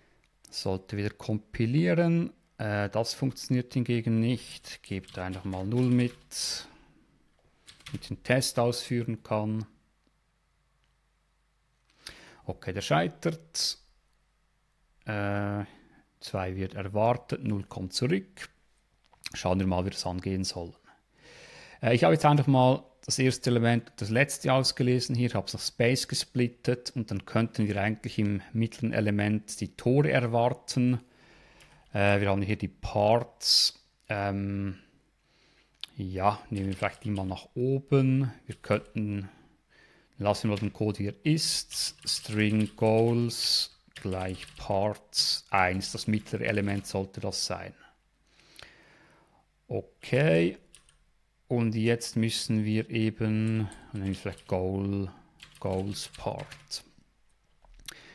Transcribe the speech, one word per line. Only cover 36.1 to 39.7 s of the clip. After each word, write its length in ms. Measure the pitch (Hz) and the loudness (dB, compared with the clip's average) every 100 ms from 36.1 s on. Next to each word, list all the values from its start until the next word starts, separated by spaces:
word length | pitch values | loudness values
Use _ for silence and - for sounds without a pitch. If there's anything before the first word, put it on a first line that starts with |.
| 92 101 104 - | 0 2 2 -4
nehmen 180 | 101 98 | -2 -2
wir 80 | 95 | 0
vielleicht 280 | 101 - | -2 -4
die 60 | 107 | -4
mal 160 | 101 95 | -2 -4
nach 220 | 92 - | -6 -8
oben. 800 | 127 127 135 - 139 131 131 135 - - | -4 -2 -2 2 4 6 4 0 -4 -14
Wir 100 | - | -8
könnten, 720 | - 104 - 110 104 101 98 - - _ _ | -2 -2 -2 -4 -2 -4 -8 -14 -20 _ _